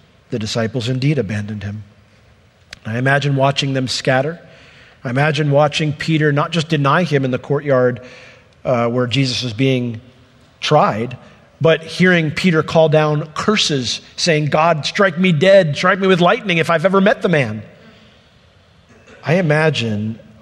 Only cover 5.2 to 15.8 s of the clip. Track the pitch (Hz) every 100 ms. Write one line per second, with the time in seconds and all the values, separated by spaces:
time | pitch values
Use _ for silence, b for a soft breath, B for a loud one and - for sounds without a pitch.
5.2 | 151 143 147 143 151 - 156 143 - 160
6.2 | 151 143 170 165 156 156 139 156 180 143
7.2 | 135 123 - 143 147 131 123 120 B B
8.2 | B B B _ - 123 117 123 123 131
9.2 | 135 117 123 107 135 131 120 113 - _
10.2 | _ _ _ _ - 151 190 104 123 -
11.2 | B B B _ 156 156 - - 185 175
12.2 | 156 143 185 160 147 170 160 156 151 151
13.2 | 160 - - 190 - 143 113 - - -
14.2 | - 151 151 156 165 160 - - 190 175
15.2 | 185 156 185 196 165 139